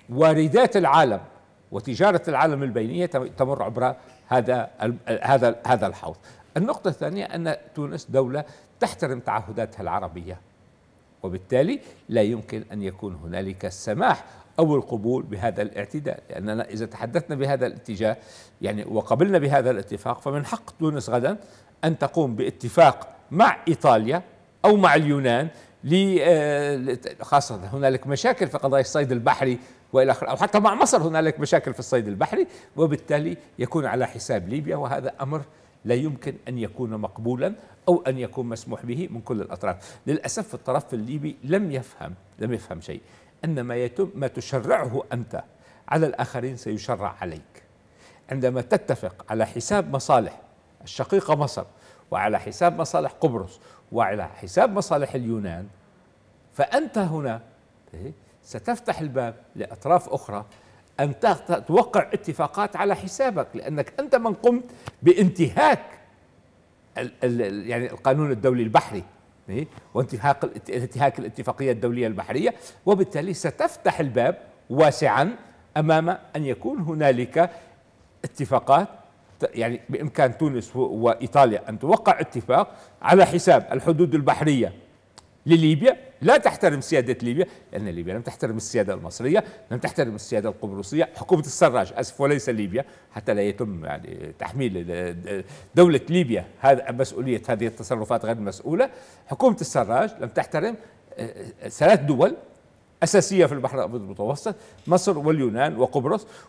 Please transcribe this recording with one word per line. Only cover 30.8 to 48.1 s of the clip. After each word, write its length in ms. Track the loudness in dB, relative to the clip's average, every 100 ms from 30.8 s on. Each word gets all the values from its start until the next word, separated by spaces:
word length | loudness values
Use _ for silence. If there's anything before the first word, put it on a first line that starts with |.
| 4 4
هنالك 380 | 2 0 0 0
مشاكل 320 | 0 0 0
في 60 | -8
الصيد 300 | -2 -2 0
البحري، 380 | -4 -2 -2 -4 -6 -10 -2
وبالتالي 600 | 0 0 -2 -4 -2 -8 -14 -8
يكون 280 | -4 -2 -2
على 200 | -2 -4
حساب 420 | -6 -6 -4 -4
ليبيا، 280 | -6 -4 -6
وهذا 360 | -4 -4 -6 -8
أمر 220 | -8 -8 -10 _ _ _
لا 100 | -2
يمكن 400 | -2 -2 -6 -10 -12 -10
أن 100 | -8
يكون 320 | -8 -8 -8
مقبولا 640 | -6 -8 -6 -4 -2 -4 -6 -18 -6 0
أو 140 | 0 0
أن 120 | -6
يكون 280 | -6 -8 -8
مسموح 400 | -10 -10 -12 -8
به 220 | -8 -8
من 100 | -10
كل 200 | -8 -8
الأطراف. 580 | -8 -6 -6 -6 -12 -12 -6
للأسف 480 | -4 -4 -8 -10
الطرف 400 | -10 -4 -4 -4
الليبي 420 | -8 -8 -8 -8 -8
لم 280 | -2 -2 -2
يفهم، 420 | -6 -10 -14 -16 -16 _ -8
لم 140 | -6
يفهم 280 | -6 -8 -14
شيء، 200 | -12 -14 _ -20 _ -8
أن 160 | -4 -4
ما 160 | -4 -4
يتم، 340 | -4 -4 -6
ما 120 | -4 -6
تشرعه 760 | -6 -6 -4 0 0 0 -6 -6
أنت 300 | -8 -8 -10 -12 _ _ -16 -4
على 180 | 0 0
الآخرين 500 | -2 -6 -6 -8 -8
سيشرع 580 | -8 -8 -6 -6 -6 -8
عليك. 420 | -12 -12 -18 -20 _ _ _ _ -20